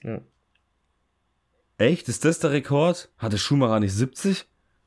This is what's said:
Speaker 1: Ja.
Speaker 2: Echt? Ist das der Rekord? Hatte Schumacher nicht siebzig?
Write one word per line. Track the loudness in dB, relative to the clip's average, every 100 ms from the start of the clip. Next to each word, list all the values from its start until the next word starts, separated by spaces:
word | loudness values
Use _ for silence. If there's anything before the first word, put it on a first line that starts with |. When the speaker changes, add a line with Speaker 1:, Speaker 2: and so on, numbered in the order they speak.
Speaker 1:
Ja. | -12 -12 -14 _ _ _ _ _ _ _ _ _ _ _ _ _ _ 0
Speaker 2:
Echt? | 2 2 -4
Ist | -2
das | 0 2
der | 0
Rekord? | -2 0 2 2 0 -8 -8
Hatte | -4 -2
Schumacher | 0 2 2 2
nicht | 0
siebzig? | 0 -4 -2 -2 -2 -6 _ _ _